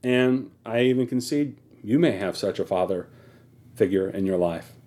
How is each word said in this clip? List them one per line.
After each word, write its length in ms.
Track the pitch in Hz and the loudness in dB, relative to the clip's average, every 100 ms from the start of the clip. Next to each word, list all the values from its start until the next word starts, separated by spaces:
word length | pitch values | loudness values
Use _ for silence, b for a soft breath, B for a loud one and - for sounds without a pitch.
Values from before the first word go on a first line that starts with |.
and 480 | 123 127 127 131 - _ - | 2 2 2 0 -4 _ -4
I 180 | 117 | 2
even 240 | 127 127 123 | 2 2 0
concede 500 | 127 117 147 147 - _ - | -2 -2 -2 -2 -6 _ -16
you 160 | 104 131 | 0 2
may 140 | 170 | 2
have 240 | 98 95 - | 0 -4 -2
such 200 | 101 92 | -4 -4
a 80 | - | -2
father 440 | 92 92 92 - B B B B - - | 0 0 -2 -6 B B B B -20 -20
figure 360 | - 101 95 95 | 0 2 2 0
in 160 | 90 95 | -2 -2
your 120 | 92 | 0
life. 340 | 87 82 - - | 0 -2 -10 -20